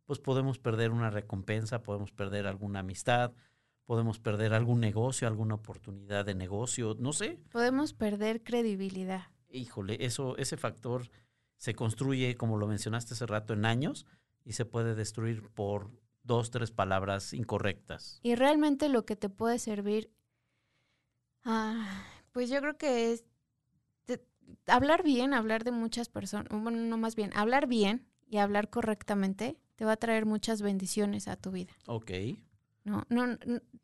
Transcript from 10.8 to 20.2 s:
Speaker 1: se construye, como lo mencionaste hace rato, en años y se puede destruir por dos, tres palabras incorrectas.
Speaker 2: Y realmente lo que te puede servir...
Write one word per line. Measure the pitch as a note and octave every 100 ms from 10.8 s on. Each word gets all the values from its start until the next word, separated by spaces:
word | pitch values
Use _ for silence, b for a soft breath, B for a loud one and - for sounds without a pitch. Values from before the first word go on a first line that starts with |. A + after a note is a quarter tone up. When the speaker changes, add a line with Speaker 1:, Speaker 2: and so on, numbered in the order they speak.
| B2 B2 A#2+ b b b b _
Speaker 1:
se | - -
construye, | A2+ - C3+ C3 B2+ A#2
como | A2+ G#2+
lo | G#2
mencionaste | G2+ G#2+ A#2 A#2
hace | A2+ A2+
rato, | G#2+ G#2+
en | G#2
años | A2+ A#2 F3 D4+ b b b _
y | -
se | G#2+
puede | A2 A#2 A2+ A2
destruir | G#2+ A2+ A2+ A2 -
por | - G2+ G2+ G#2 - _ _
dos, | A#2+ A#2 A#2
tres | B2 A2+
palabras | - F#2+ F#2+ G2 G2 -
incorrectas. | C3 A2+ G#2 G2+ F#2 - E2 - -
Speaker 2:
Y | A#3+
realmente | A#3 C4+ D4+ D4+ C#4 D4+
lo | A#3+
que | G#3+
te | G#3 G3+
puede | G3+ A3+ A#3+
servir... | A3+ G3+ G3+ G#3+ - _